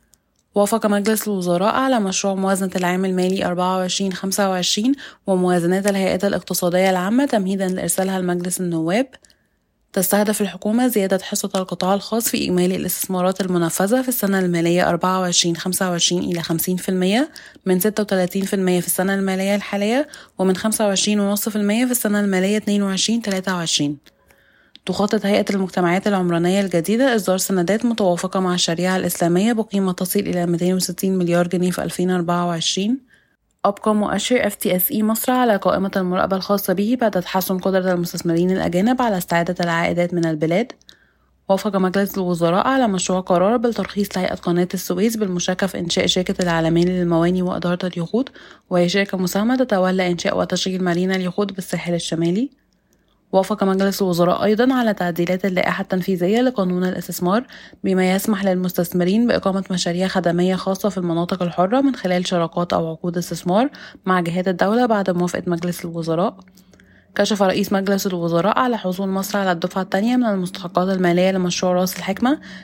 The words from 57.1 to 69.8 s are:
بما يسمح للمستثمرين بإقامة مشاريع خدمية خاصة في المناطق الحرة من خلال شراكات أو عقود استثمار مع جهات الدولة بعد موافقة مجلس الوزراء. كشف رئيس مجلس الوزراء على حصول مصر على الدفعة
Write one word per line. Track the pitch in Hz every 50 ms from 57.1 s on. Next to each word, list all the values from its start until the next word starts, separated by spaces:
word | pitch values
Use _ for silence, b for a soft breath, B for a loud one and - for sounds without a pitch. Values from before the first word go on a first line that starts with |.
| 175 - 180 175 190 220 254 - B B B B B B -
بما | 196 190 185 185 185
يسمح | 185 196 196 - 214 196 196
للمستثمرين | 196 185 180 185 185 - - 180 175 - 180 175 180 196 220 240 240
بإقامة | - - - 196 185 196 190 -
مشاريع | 190 180 - 180 170 175 185 190
خدمية | - 196 180 180 170 175 180 185 185
خاصة | 185 - 190 190 190 - 214
في | 190 190
المناطق | 175 175 165 165 170 175 196 180 180
الحرة | 175 160 - 180 190 220 262
من | 277 277 247
خلال | - - 185 180 180 180 -
شراكات | 190 175 170 165 - 180 175 175 -
أو | 180 170 160
عقود | 160 160 - 180 170 180
استثمار | 175 - 175 165 - 180 180 208 247 294 B B B B B B B
مع | 190 185 185
جهات | 175 170 165 185 180 190
الدولة | 185 170 185 190 214 240 247
بعد | 240 226 208 196 190
موافقة | 180 175 175 180 - - - 180
مجلس | 175 165 165 175 170 - -
الوزراء. | 175 165 170 165 160 165 160 185 233 - - - - - - b b b b b b b b b b b
كشف | - 202 208 220 190
رئيس | 202 185 185 - 202 185 208
مجلس | 196 196 190 202 196 - 202
الوزراء | 185 175 170 170 165 170 170 202 - -
على | - 254 240 214
حصول | - 185 180 185 202 190
مصر | 190 196 196 196 - 202
على | 196 190
الدفعة | 180 170 175 180 - 196